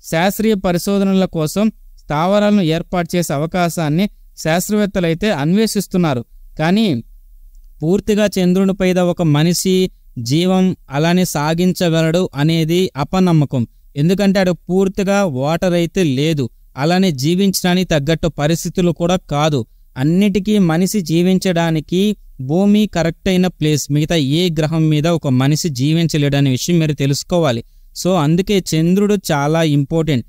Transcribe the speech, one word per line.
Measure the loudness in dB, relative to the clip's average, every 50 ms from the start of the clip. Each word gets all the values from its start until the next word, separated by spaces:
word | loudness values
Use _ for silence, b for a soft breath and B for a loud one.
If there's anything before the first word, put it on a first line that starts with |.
| -10
శాస్త్రీయ | -6 -2 0 0 0 0 0 0 0 0
పరిశోధనల | 0 0 -2 -2 -2 -2 -2 0 0 0 2 2 0 0
కోసం | 0 -2 -4 -4 -2 -2 0 0 0 -2 -4 -12 -20 -20 -18
స్థావరాలను | -10 -6 -4 -2 0 0 2 2 2 2 2 2
ఏర్పాటు | 2 2 0 -2 -4 -4 -4 -4 -4 -2 -2
చేసే | -2 -2 -2 -2
అవకాశాన్ని | -4 -4 -2 -2 -2 -2 -2 -2 -2 -2 0 0 0 0 -2 -4 -10 -20 -20 -16 -8
శాస్త్రవేత్తలు | -4 -2 0 0 0 0 0 0 0 0 0 -2 0
అయితే | 0 0 -2 -2 -2
అన్వేషిస్తున్నారు. | -2 0 0 0 2 2 2 0 0 -4 -4 -2 -2 0 0 0 0 -2 -6 -8 -14 -20 -20 -16 -8 -4
కానీ | -2 0 2 2 2 0 0 -2 -6 -10 -18 -20 -20 -20 -20 -20 -20 -20 -20 -20 -20 -20 -12 -6 -2
పూర్తిగా | 0 0 0 0 0 0 2 0 0 0 0
చంద్రునిపైన | 2 2 2 2 2 0 0 0 0 0 2 2
ఒక | 2 0 0 0
మనిషి | 0 2 2 2 2 2 0 0 0 0 2 2 0 -2 -4 -10 _ -18 -14 -10
జీవం | -6 -2 0 0 2 2 2 2 2 0 -2 -4 -8 -8
అలానే | -4 -2 0 2 2 2 0
సాగించగలడు | 0 -2 -4 -2 -2 -2 0 0 0 0 0 0 0 2 2 2 0 0 0 -2 -2 -2
అనేది | -2 0 0 2 0 0 0 0 0 0 -2 -2 -6
అపనమ్మకం. | -6 -2 0 0 2 4 4 2 2 0 0 -4 -4 -4 _ _ _ -12 -6
ఎందుకంటే | -2 0 0 0 2 2 2 2 2
ఆడ | 0 0
పూర్తిగా | -2 -2 -4 -2 0 0 0 0 0 -2 -2 0 0 0 0
వాటర్ | -2 -2 -2 -2 -2 -2 0 0 0 0
అయితే | 0 0 -2 0 0 0
లేదు, | 0 0 0 0 0 0 -2 -4 -6 -8 _ -20 -18 -8 -4
అలానే | -2 0 2 2 2 0
జీవించడానికి | 0 0 0 0 0 2 2 0 0 0 0 0 0 0 0 0
తగ్గట్టు | -2 -2 0 0 -2 -2 -2 -4
పరిస్థితులు | -4 -2 -2 -2 -2 -2 -4 -4 -4 -2 0 0
కూడా | 0 0 -2 -2 -2 -2 -4 -4
కాదు. | -2 -2 0 0 0 -2 -4 -6 _ -20 -20 -16 _ -4
అన్నిటికీ | -2 0 2 2 2 2 0 0 0 0 2 2
మనిషి | 2 2 2 0 0 -2 -2 -4
జీవించడానికి | -2 -2 0 0 2 2 2 2 0 0 0 0 0 0 0 -2 -2 -2 0 0 0 0 -2 -4 -8 -16 -14 -10
భూమి | -6 -2 0 2 2 4 4 4 2 0 0
కరెక్ట్ | -2 -2 -2 -2 -4 -2 0
అయిన | 2 2 2 0
ప్లేస్, | -2 -2 0 0 0 0 -2 -2
మిగతా | -2 -2 0 0 0
ఏ | 0 0 0 0 0 0 0
గ్రహం | 0 -2 -2 -2 0 0 0 2
మీద | 2 2 2 0
ఒక | 0 0 0 0
మనిషి | 0 2 2 2 2 0 -2 -4
జీవించలేడనే | -4 -2 0 0 2 0 0 0 0 0 0 0 2 2 2 0
విషయం | 0 -2 -2 0 0 0
మీరు | 0 0 -2
తెలుసుకోవాలి. | -2 -2 -2 -2 -4 -4 -2 -2 0 0 0 -2 -4 -6 -12 _ -20 -20 -20 -14 -6
So | -2 -2 0
అందుకే | 0 2 2 2 0 0 0 -2 -2 -2 -2 -2
చంద్రుడు | 0 2 2 2 2 2 2 0 -2 -2 -2
చాలా | -2 -2 0 0 0 0 0
ఇంపార్టెంట్. | 2 2 0 0 0 -2 -2 -2 0 -2 -2 -4